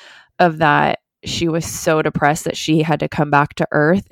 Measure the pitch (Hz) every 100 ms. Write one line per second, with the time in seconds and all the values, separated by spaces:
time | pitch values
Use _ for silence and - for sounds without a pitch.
0 | - - _ - 180 156 156 147 147 -
1 | _ _ - - 170 160 160 - - 156
2 | 156 - 147 156 - - - 156 156 151
3 | 151 - 147 143 147 - - - 151 190
4 | -